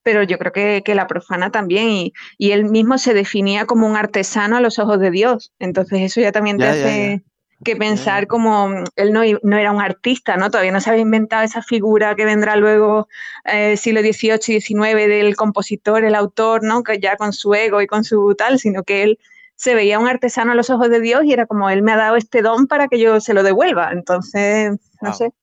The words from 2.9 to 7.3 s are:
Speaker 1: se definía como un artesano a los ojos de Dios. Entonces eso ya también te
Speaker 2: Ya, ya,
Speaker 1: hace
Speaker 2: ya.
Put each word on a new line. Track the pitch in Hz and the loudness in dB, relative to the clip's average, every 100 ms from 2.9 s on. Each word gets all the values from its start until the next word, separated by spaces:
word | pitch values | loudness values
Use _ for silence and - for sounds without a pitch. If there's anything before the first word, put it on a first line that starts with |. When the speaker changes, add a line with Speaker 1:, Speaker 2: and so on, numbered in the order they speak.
| 262 | 2
Speaker 1:
se | 262 | 2
definía | 208 196 214 196 202 220 | 0 0 -2 -2 -2 0
como | 233 220 | 0 2
un | 214 | 0
artesano | 208 202 190 220 208 240 | -2 -4 -4 -4 0 0
a | |
los | 240 220 | 0 0
ojos | 214 208 | 0 2
de | 190 | 2
Dios. | 180 233 226 - _ | 2 0 0 -6 _
Entonces | 185 180 185 196 | -4 -4 -2 -2
eso | 190 233 | -2 0
ya | 214 | 0
también | 208 208 202 | 0 -2 0
te | 131 | 0
Speaker 2:
Ya, | 151 | 0
ya, | 139 | 0
Speaker 1:
hace | 107 101 101 | -2 -4 -6
Speaker 2:
ya. | - | -8